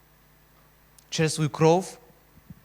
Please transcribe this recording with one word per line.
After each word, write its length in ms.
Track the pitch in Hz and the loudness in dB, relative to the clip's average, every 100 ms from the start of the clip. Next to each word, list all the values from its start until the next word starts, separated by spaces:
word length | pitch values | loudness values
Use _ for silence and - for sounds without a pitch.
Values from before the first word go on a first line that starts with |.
| _ _ _ _ _ _ _ _ _ - _ | _ _ _ _ _ _ _ _ _ -20 _
через 240 | - 156 | -4 -2
свою 160 | 156 151 | -2 -4
кров 480 | - 160 175 190 - - - _ - _ - | 2 4 4 0 -14 -20 -20 _ -20 _ -20